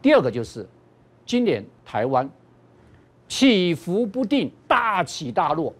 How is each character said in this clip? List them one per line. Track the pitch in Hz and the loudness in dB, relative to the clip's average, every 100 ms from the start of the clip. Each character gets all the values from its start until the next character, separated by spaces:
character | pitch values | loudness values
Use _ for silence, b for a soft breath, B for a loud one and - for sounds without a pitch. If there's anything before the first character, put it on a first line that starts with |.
第 | 269 | 6
二 | 285 | 4
个 | 127 | 4
就 | 113 110 | -4 -10
是 | 117 95 _ _ _ _ _ - | -12 -18 _ _ _ _ _ -4
今 | 240 | 0
年 | 233 117 98 _ | 2 0 -4 _
台 | - 110 120 | -8 -4 0
湾 | 131 135 - _ _ _ _ b b b _ _ | 0 -2 -10 _ _ _ _ b b b _ _
起 | - 269 208 180 160 | 2 4 4 2 -2
伏 | - 190 233 | -2 -2 -2
不 | 254 | -4
定， | 226 285 143 - _ | -2 0 -2 -8 _
大 | 240 233 196 | -4 -2 -2
起 | 165 - 143 | -4 -8 -6
大 | 113 156 | -2 -2
落 | 156 139 | -2 -4